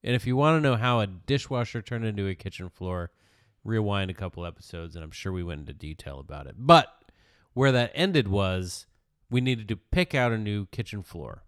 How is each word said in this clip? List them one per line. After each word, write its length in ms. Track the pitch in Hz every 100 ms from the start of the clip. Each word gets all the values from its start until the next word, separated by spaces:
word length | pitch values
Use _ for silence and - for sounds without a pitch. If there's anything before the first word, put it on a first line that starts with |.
And 120 | 123 120
if 100 | 120
you 100 | 127
wanna 240 | 151 160
know 160 | 147 117
how 240 | 123 120
a 80 | 101
dishwasher 720 | 92 - 139 - 127 117 117
turned 220 | 104 120 113
into 220 | 104 98
a 60 | 92
kitchen 320 | 101 - 92
floor, 420 | _ 90 90 85 _ _ _ _ _
rewind 460 | - 110 107 98 95
a 20 |
couple 300 | 92 92 - 87
episodes, 500 | 85 - 85 82 82
and 100 | 78
I'm 60 |
sure 200 | 78 95
we 120 | 92
went 160 | 87 76
into 120 | 73
detail 460 | 71 76 78 - 69
about 280 | 69 73 69
it. 80 | 90
But 300 | 131 165 - _ _ _ _ _ _
where 180 | - 135
that 200 | 127 117
ended 340 | - 185 170 104
was 600 | 101 95 92 90 - - _ _ _ _
we 100 | 123
needed 280 | 127 120 107
to 60 | 107
pick 360 | _ 180 175 143
out 160 | 123
a 40 | 113
new 280 | 104 104 98
kitchen 380 | - - 104
floor. 400 | 92 85 64 -